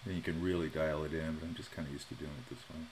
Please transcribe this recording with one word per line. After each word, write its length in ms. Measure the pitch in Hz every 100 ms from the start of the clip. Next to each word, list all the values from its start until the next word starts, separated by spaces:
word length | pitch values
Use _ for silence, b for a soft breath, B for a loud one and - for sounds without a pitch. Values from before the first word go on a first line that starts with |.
and 100 | 104
you 80 | 87
can 200 | 82 82
really 260 | 90 87 78
dial 360 | 78 78 76
it 100 | 78
in, 220 | 80 80 78
but 100 | 80
I'm 80 |
just 200 | 82 -
kinda 160 | - 76
used 180 | 71 -
to 60 |
doing 180 | 123 73
it 180 | 69 -
this 180 | - -
way. 140 | - -